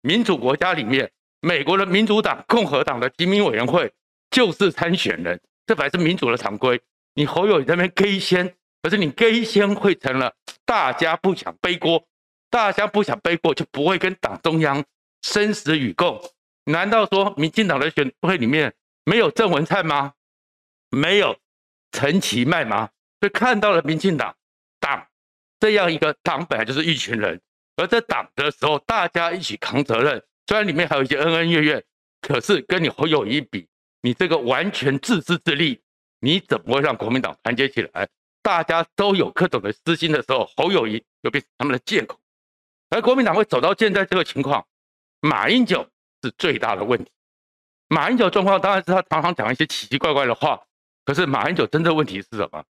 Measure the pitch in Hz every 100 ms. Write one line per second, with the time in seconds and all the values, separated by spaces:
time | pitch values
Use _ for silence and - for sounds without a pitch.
0 | 123 202 226 160 120 143 180 170 113 131
1 | 113 _ _ _ 160 170 143 190 190 190
2 | 214 214 208 139 - 233 185 135 156 127
3 | 123 - 170 202 202 110 123 175 123 _
4 | _ _ _ - 226 156 196 - 170 175
5 | - 82 85 87 _ _ - 214 143 180
6 | 165 180 127 120 - 101 127 123 _ _
7 | _ - 147 - 202 185 131 175 180 -
8 | 196 196 190 185 180 - _ _ 160 202
9 | 165 - 226 226 220 202 202 202 196 180
10 | 139 131 127 - - - - 226 135 127
11 | 160 165 190 180 - - 180 180 - 165
12 | _ _ _ _ _ 240 214 190 208 208
13 | 202 117 170 170 165 139 151 - 151 185
14 | 185 190 - 95 165 160 151 139 147 _
15 | _ _ - 208 208 208 - 156 127 90
16 | 175 120 - _ _ _ - 156 196 226
17 | 202 196 196 170 156 180 202 139 151 156
18 | 139 - 170 185 120 151 139 - _ _
19 | - 214 190 - 220 151 160 196 165 143
20 | 139 _ _ _ _ _ _ _ _ -
21 | 156 202 165 104 _ _ _ _ _ -
22 | 139 180 - 202 127 170 123 104 110 _
23 | _ _ 202 - 254 226 208 175 139 160
24 | 190 156 110 - _ _ _ _ 156 139
25 | - _ _ _ _ _ 214 208 180 160
26 | 151 147 - 143 170 110 110 135 160 147
27 | - 120 104 85 _ _ _ - 175 233
28 | 233 139 - - 143 - 151 147 - 226
29 | 175 175 170 180 156 101 - 120 143 113
30 | 143 120 _ _ - 214 208 151 170 147
31 | 135 143 156 165 165 165 151 139 - _
32 | _ _ - 135 - 185 - 185 151 -
33 | 160 151 104 143 139 101 82 _ _ _
34 | 123 120 185 160 120 131 196 - 135 135
35 | - 214 - 170 - 143 160 120 _ _
36 | _ _ 127 180 - 123 - 131 143 120
37 | 104 127 - - - 120 135 - 90 -
38 | 98 _ _ _ - 180 160 165 165 -
39 | 202 196 - - 175 123 98 110 - 165
40 | 165 151 117 131 101 - 165 190 113 110
41 | _ _ - 143 - _ 139 127 - 202
42 | 113 - _ _ _ _ _ _ _ 180
43 | 233 262 226 170 214 135 151 196 220 196
44 | 190 185 160 - 135 139 - _ _ _
45 | _ _ 151 120 110 233 240 165 - _
46 | _ _ 123 - 180 139 110 98 104 120
47 | 87 _ _ _ _ _ _ _ _ 160
48 | 156 247 196 202 190 196 190 190 175 185
49 | 180 160 156 175 110 127 156 - - 139
50 | 165 143 131 117 151 117 _ _ _ _
51 | - - 170 135 120 175 117 151 165 156
52 | 147 95 98 110 92 78 -